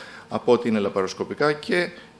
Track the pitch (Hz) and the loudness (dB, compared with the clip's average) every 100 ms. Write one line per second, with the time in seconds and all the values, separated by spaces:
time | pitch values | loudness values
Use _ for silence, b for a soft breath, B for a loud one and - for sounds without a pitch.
0 | B B B 110 - 120 120 110 98 101 | B B B -2 4 4 4 0 2 0
1 | 95 - 95 98 147 147 - 180 180 B | -2 -2 -6 0 0 0 0 0 0 B
2 | B - | B -6